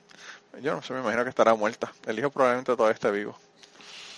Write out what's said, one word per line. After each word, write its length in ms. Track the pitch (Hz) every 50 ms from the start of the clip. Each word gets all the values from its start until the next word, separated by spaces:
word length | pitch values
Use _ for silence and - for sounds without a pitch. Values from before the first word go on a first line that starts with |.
| _ _ - - - - - - _ _ - -
yo 120 | 123 180 170
no 80 | 151
sé, 120 | - - 131
me 80 | 131
imagino 220 | 127 107 113 120 123
que 40 | 131
estará 240 | - - 110 113 113
muerta. 380 | 107 104 110 - - - - - _ - 117
El 100 | 110 110
hijo 120 | 135 143
probablemente 440 | - 139 131 123 123 127 127 - 120 117
todavía 160 | 113 110 110
esté 180 | - - 113
vivo. 260 | 101 101 104 113 - - _ _ _ _ - _ _ - - - - - - - -